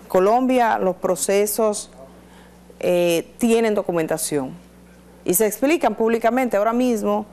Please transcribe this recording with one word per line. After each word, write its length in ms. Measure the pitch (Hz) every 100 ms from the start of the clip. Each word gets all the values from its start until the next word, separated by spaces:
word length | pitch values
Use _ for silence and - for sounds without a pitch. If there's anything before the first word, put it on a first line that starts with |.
| -
Colombia, 680 | 185 196 240 254 254 226 -
los 180 | 190 180
procesos, 920 | 190 175 - 196 208 - 214 202 - - - - - - - - - -
eh, 540 | 175 175 175 165 - -
tienen 380 | 233 226 226 208
documentación 760 | 190 170 160 160 - 147 135 170 - - - - - - -
y 80 |
se 120 | 180 214
explican 500 | - 277 339 233 208
públicamente. 600 | 226 226 226 254 254 202
Ahora 160 | 220
mismo, 520 | 240 254 220 208 208 214